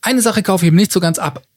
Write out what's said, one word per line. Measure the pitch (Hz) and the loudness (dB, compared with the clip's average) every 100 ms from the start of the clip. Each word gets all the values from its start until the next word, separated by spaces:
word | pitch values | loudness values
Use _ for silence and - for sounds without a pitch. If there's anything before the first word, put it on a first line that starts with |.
Eine | - 254 | -2 0
Sache | 226 220 | 0 -2
kaufe | 202 190 | 0 0
ich | 170 | 4
ihm | 165 | 4
nicht | 208 | 2
so | 190 | 0
ganz | 170 160 | -2 -2
ab. | 156 131 _ | -6 -10 _